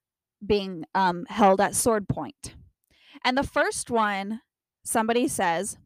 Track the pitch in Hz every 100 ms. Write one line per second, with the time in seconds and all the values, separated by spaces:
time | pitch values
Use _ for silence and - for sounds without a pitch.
0 | _ _ _ - 202 208 190 175 - 196
1 | 185 175 - 202 202 190 196 180 247 220
2 | 190 - 131 - - - - _ _ _
3 | _ 277 - 254 - 294 349 - - 233
4 | 208 196 196 220 _ _ _ _ - 240
5 | 220 233 262 - 185 170 208 -